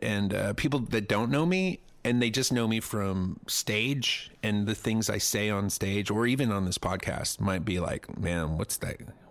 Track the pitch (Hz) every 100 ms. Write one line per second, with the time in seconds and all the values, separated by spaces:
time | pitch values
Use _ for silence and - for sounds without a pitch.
0 | 113 104 101 98 101 101 143 139 110 113
1 | 104 104 117 143 165 185 185 180 - -
2 | 123 120 120 127 127 123 113 110 - 107
3 | 98 95 92 - - - - 107 123 139
4 | 113 - - - 110 104 104 107 120 110
5 | 107 107 - 104 107 101 101 - 98 101
6 | 98 104 120 135 123 101 92 - 92 92
7 | - - - - 101 92 80 87 80 73
8 | - - 90 85 78 80 98 - - -
9 | - - -